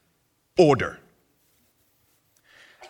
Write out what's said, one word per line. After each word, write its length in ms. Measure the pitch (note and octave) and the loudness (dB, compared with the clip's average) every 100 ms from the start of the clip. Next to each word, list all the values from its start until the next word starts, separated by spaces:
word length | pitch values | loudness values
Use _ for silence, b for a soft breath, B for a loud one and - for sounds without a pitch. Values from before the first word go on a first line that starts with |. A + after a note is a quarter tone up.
| _ _ _ _ _ - | _ _ _ _ _ 2
order. 440 | D#3+ B2+ D#2+ - - _ _ _ _ _ _ _ _ _ _ _ _ _ b b b b | 2 2 -4 -12 -20 _ _ _ _ _ _ _ _ _ _ _ _ _ b b b b